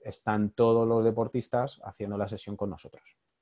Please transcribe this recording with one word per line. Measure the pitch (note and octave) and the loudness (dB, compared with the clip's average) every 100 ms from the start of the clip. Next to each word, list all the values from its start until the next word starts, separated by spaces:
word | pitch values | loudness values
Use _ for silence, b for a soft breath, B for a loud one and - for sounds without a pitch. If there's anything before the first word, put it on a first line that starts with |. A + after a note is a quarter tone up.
están | - - - G#2+ G#2 | -14 -6 -2 0 0
todos | - A#2 A2+ A2+ | 2 4 4 4
los | A#2 | 4
deportistas | A2+ A2 A2 B2 - A#2+ B2 - | 2 2 -2 -2 -2 -2 -2 -6
haciendo | G2 - G2+ G2+ | -16 -8 -6 -4
la | G2 | -4
sesión | G#2+ - G2+ | -6 -10 -6
con | G2+ | -6
nosotros, | E2 - - - _ _ _ | -6 -14 -20 -20 _ _ _